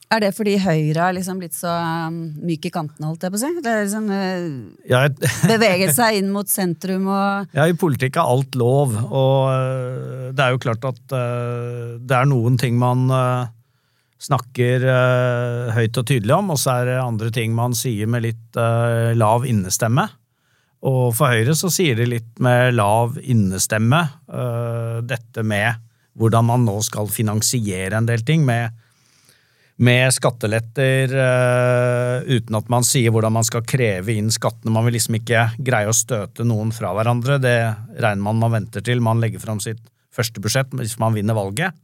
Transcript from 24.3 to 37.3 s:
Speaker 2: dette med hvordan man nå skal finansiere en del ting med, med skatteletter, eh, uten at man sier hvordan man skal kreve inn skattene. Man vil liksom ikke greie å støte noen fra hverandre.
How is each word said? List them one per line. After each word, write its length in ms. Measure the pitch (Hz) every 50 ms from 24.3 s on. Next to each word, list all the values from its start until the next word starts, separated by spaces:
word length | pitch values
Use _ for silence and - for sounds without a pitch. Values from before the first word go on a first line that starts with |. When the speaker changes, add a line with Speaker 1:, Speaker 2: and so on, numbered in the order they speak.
| 120 123 127 123 117 117 117 117 117 117 117 117 117 117
Speaker 2:
dette 420 | 117 123 127 117 - - - 113
med 320 | 110 107 104 101 104 117 113 117 - - _ _ _ _ _
hvordan 280 | - 113 113 113 113 117
man 200 | 117 120 123 120
nå 140 | 107 98 107 -
skal 240 | - - 104 107 101
finansiere 840 | - - 110 107 107 107 - - 135 120 107 101 92 92 95 95 104
en 100 | 113 113
del 160 | 117 120 113 113
ting 200 | 151 160 165 147
med, 240 | 127 117 117 117 113 117 - _ _ _ _ _ _ _ _ _ _ _ _ _ _ _ _ _ _ _ -
med 340 | 117 120 123 127 131 131
skatteletter, 1000 | 123 - - 131 117 - 113 104 107 113 113 113 - 143 135 131 131 131 131 127
eh, 1200 | 131 135 131 127 127 127 127 123 123 123 123 123 123 123 123 123 123 120 123 123 123 127 - 131 131 113
uten 160 | 113 110 113
at 120 | 110 - -
man 120 | 120 117
sier 280 | 120 - - 135 113 117
hvordan 220 | 110 113 107 110
man 120 | 113 113 110
skal 180 | - - 117
kreve 520 | 113 - - 131 120 107 98 90 92 117 113
inn 140 | 104 104 110
skattene. 400 | 110 - 131 113 113 - - 113
Man 120 | 110 110 117
vil 80 | 120 117
liksom 220 | 113 - - 113 110
ikke 320 | 113 117 117 113 117 113 113 -
greie 300 | 131 127 120 107 104 107
å 60 | 110
støte 500 | - - - 123 104 95 - - - 117
noen 240 | 120 113 104 110 110
fra 200 | 113 - 107 90 92
hverandre. 460 | 104 110 120 120 120 117 135